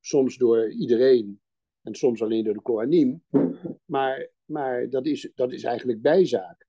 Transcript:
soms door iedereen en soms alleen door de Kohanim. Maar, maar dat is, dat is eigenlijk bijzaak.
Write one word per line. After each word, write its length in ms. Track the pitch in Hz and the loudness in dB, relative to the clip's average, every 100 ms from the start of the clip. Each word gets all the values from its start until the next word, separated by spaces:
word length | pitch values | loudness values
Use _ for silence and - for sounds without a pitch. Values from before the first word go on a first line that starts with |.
soms 360 | - 147 131 131 | 2 2 2 2
door 340 | 123 113 110 | 4 4 2
iedereen 680 | 117 123 113 131 127 101 101 _ _ _ _ | -4 0 4 6 4 2 -12 _ _ _ _
en 120 | - | -14
soms 280 | 107 135 113 | -2 -2 0
alleen 220 | 110 113 | -2 -2
door 100 | 110 | -2
de 60 | 104 | -4
Kohanim. 640 | - 110 120 170 131 - _ - 180 180 170 - | -2 -2 2 2 2 -2 _ 0 0 -4 -12 -14
Maar, 440 | _ 143 135 135 147 _ | _ -4 -2 -4 -10 _
maar 440 | _ 156 135 123 120 | _ -6 -4 -4 -2
dat 160 | 131 139 | -4 -2
is, 260 | 139 - | -6 -8
dat 180 | - 127 | -4 -4
is 100 | 120 | -4
eigenlijk 380 | 120 117 123 110 | -6 -4 -4 -2
bijzaak. 640 | 127 170 180 113 90 - | 2 4 4 0 -6 -18